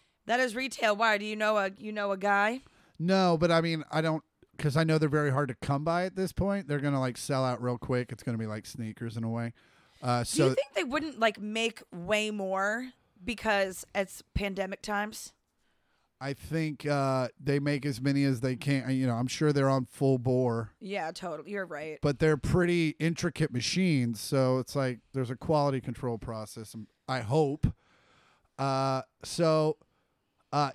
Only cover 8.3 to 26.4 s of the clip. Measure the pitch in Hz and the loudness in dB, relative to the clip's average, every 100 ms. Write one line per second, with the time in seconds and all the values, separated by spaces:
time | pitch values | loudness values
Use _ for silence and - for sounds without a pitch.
8.3 | 113 110 107 - 131 110 107 117 110 113 | -4 -4 -6 -10 -10 -8 -8 -8 -4 -4
9.3 | 113 117 - _ _ _ _ 123 120 117 | -2 -4 -8 _ _ _ _ 0 0 0
10.3 | 294 - 440 587 - 285 294 311 240 226 | 2 4 2 -2 -2 -2 -2 -4 0 0
11.3 | - 208 220 226 - - 180 175 214 214 | 0 -6 -2 -2 -4 -14 -10 -2 0 0
12.3 | 214 190 190 196 226 254 - _ _ 180 | -4 -2 -2 0 -2 -6 -14 _ _ -8
13.3 | 226 220 202 196 180 - 202 190 - - | -4 0 2 0 -4 -8 -4 -4 -6 -8
14.3 | - 202 190 190 196 - 208 208 220 - | -4 -2 -2 -4 -6 -6 -4 -4 -8 -16
15.3 | - _ _ _ _ _ _ _ - 135 | -20 _ _ _ _ _ _ _ -12 -8
16.3 | 143 - 160 156 139 147 143 135 131 123 | -8 -4 -2 -2 -4 -2 0 2 0 -2
17.3 | - 135 143 143 143 143 117 135 139 139 | -4 -2 0 2 0 -2 -2 0 2 4
18.3 | 123 127 127 143 139 123 131 131 117 127 | 2 0 -2 0 0 0 0 2 0 -2
19.3 | - 151 143 135 135 127 - 139 131 123 | 2 2 4 4 2 0 0 2 2 2
20.3 | 127 127 117 110 - 190 196 165 175 180 | 2 2 0 -4 -10 -8 -4 -4 -6 -8
21.3 | 156 151 202 180 147 156 151 147 135 160 | -8 -8 -8 -6 -8 -10 -2 -2 2 4
22.3 | 151 - 180 175 175 160 - 160 165 175 | 4 2 4 4 4 2 2 -2 0 -2
23.3 | - 156 123 - 180 185 143 120 107 - | -2 -2 -2 -2 2 2 4 2 -2 -2
24.3 | 139 131 131 123 143 131 120 _ 135 117 | 2 2 2 -2 -2 -2 -4 _ -6 -4
25.3 | 117 - 156 143 135 127 117 127 113 - | -4 0 2 2 0 -4 -6 -6 -6 -6
26.3 | 110 | -10